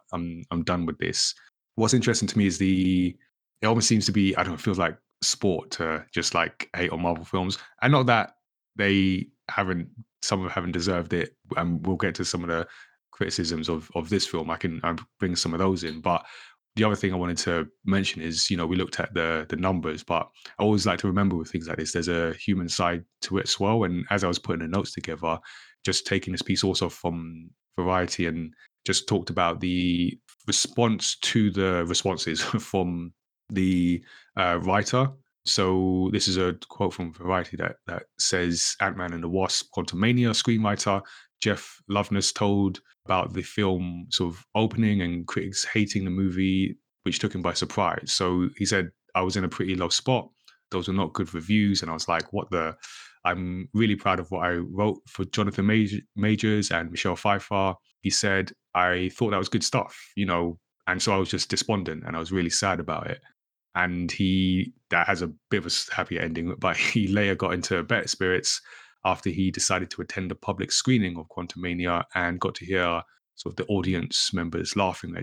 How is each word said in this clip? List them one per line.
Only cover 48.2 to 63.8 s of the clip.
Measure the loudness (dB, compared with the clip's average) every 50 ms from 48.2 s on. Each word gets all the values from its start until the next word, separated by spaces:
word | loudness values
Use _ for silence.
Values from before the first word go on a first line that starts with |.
So | 2 2 2 2 0 0 -2
he | -2 -2 0
said, | 2 0 0 -2 -8 _ _ _ -4
"I | -2
was | -2 0 0
in | -2 -2
a | -2 -2
pretty | -4 -4 -2 -2
low | -2 0 0
spot. | 0 0 2 2 2 2 0 -4 _ _ _ -20 _ _ _ _
Those | -4 -4 -2 0
were | 0 0
not | 0 0 -2 -4
good | -4 -4 -6
reviews." | -8 -2 0 2 4 4 4 2 0
And | -2 -4
I | -6
was | -4 -2 0
like, | 0 0 -2 -2
"What | -6 -6 -4 -2
the?" | -2 -2 -2 -2 -6 -10 -14 -18 -18 -18 -20 -20 -12 _ -2
I'm | -2 -2 -2 -4 -6 -6 -6 -6 -2
really | 2 2 4 4 2
proud | 2 0 0 0 0
of | -2 -4
what | -2 -2 0 0
I | 0 -2 -4 -4 -2 0
wrote | 0 0 0 -2 -8 -12
for | -8 -6 -6 -2 0
Jonathan | 0 0 0 0 2 2
Maj-, | 4 4 4 2 2 -2 -6 -8 _ _
Majors | 0 2 2 2 2 2 2 2 2 2 0
and | -2 -2 -2 -4
Michelle | -4 -2 -2 -2 -2
Pfeiffer. | 0 2 2 2 0 0 -2 0 2 2 0 -2 -4 _ _ _ _ -4
He | -2
said, | 0 0 2 2 2 0 0 -2 -8 _ _ _ 0
"I | 2 4 4 2 0 -2 -2 -2
thought | -2 0 0
that | 2 0 0
was | 0 -2
good | -2 0
stuff, | 0 0 -2 -2 -4 -8 -18 -20 -8 _
you | -2 0
know, | 0 0 0 0 -2 -4 -8 _ _ _ _ _
and | -4 -2 0
so | 0 2 2
I | 2
was | 2 0
just | -2 -4 -2 -2
despondent | -2 -2 0 0 0 -2 -2 -4 -6 -8 -8
and | -6 -6
I | -6 -4
was | -2
really | 0 0 0 0 0 0 2
sad | 0 0 0
about | -2 -4 -6 -4 -6 -8 -8
it." | -10 -12 -18 _ _ _ _ _ _ _ _ 0
And | 0